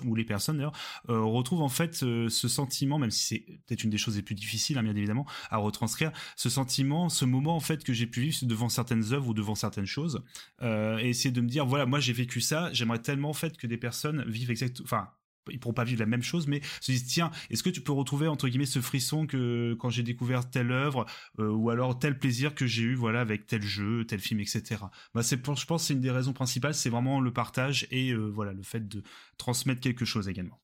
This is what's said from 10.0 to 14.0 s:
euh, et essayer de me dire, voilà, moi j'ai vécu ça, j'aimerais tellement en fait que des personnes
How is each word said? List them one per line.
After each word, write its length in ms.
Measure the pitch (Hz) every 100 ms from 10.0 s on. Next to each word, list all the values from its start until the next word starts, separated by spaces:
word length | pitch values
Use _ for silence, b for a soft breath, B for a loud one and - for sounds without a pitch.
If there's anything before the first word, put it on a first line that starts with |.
| 160 120 - B B -
euh, 360 | 123 107 107 110
et 100 | 123
essayer 240 | 120 139
de 80 | 123
me 80 | 120
dire, 180 | 139 131
voilà, 200 | 139 127
moi 120 | 143
j'ai 140 | 127
vécu 280 | 117 123 123
ça, 320 | - 151 175
j'aimerais 280 | - 117 117
tellement 300 | 117 139 147
en 40 |
fait 220 | 147 165 160
que 100 | 117
des 120 | 117
personnes 460 | 120 120